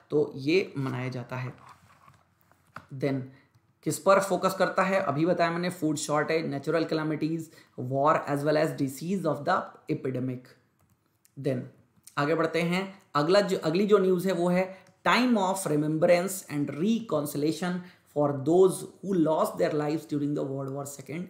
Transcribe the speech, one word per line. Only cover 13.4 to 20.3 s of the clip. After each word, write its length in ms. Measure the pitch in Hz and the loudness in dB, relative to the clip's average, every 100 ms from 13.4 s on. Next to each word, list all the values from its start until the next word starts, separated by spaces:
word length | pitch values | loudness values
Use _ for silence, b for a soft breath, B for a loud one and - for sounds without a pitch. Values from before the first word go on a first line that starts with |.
जो, 160 | 190 180 | 4 0
अगली 280 | 165 165 208 | 0 2 4
जो 120 | 202 | 4
न्यूज़ 300 | 185 185 175 | 6 2 2
है 60 | |
वो 160 | 175 175 | 0 2
है 280 | 180 185 B B _ 185 | 2 0 B B _ 2
time 300 | 196 254 226 | 4 4 4
of 180 | 185 190 | 2 0
remembrance 880 | 160 151 151 156 170 175 190 190 - | 0 0 0 2 4 4 2 -6 -8
and 200 | 147 143 | -4 -4
reconciliation 1000 | 143 196 226 - 156 147 143 151 156 180 180 B B B - | -2 0 0 0 -4 -2 -2 -2 0 -2 -4 B B B 0
for 140 | 147 | 0
those 420 | 135 131 175 190 | 0 4 6 6
who 420 | - - - 180 190 | 4 -8 -10 -2 2
lost 360 | 156 156 208 - | 2 2 0 0
their 120 | 170 | 0
lives 280 | 151 151 156 | 0 -2 -4
during 280 | - 147 | -4 -4
the 140 | 143 | -2